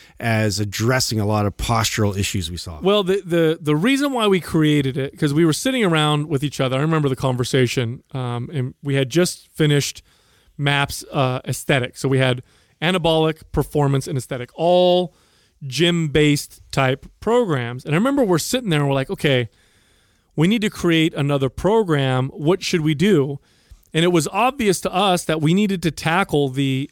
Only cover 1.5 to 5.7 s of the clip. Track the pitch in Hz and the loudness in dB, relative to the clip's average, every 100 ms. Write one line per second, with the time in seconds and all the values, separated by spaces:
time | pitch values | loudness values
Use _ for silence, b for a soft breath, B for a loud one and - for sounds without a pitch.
1.5 | - - 113 107 - 104 98 95 101 85 | -2 -2 0 0 0 0 0 -4 -4 -6
2.5 | 87 - 78 180 208 180 196 180 170 160 | -10 -12 -4 0 2 0 -2 -2 0 0
3.5 | 165 151 151 220 269 285 247 214 190 - | 0 0 0 2 2 0 0 2 2 0
4.5 | 165 151 147 135 135 135 - 151 143 170 | 0 2 2 0 -4 -8 -4 0 2 2
5.5 | 147 262 | 2 -2